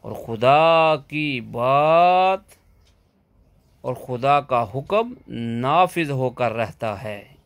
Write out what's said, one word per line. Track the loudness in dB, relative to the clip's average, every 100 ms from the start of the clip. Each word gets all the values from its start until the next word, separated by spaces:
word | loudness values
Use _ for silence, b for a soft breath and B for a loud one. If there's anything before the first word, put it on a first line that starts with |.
और | -12 -12
खुदा | -10 0 4 4 4 4 2 0 -4
की | -8 -6 -6
बात | -8 -4 0 2 4 4 6 6 4 0 _ -20 _ _ _ _ _ _ _ _ _ _ _ _
और | -10 -10
खुदा | -8 -4 2 2
का | 2 -2 -2
हुक्म | -6 -2 -2 -2 -8 -16 -10 -8 -4
नाफिज | 0 2 2 0 -4
होकर | -2 -4 -2 -4
रहता | -2 -6 -6 -8 -8
है। | -10 -12 -16 _